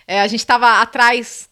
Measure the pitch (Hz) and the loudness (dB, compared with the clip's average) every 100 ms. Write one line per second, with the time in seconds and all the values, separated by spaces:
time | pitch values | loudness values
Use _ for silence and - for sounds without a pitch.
0 | - 190 202 220 - 240 233 208 226 262 | -8 -4 -2 -4 -2 0 2 2 0 0
1 | 240 247 226 - - | 0 0 -6 -16 -20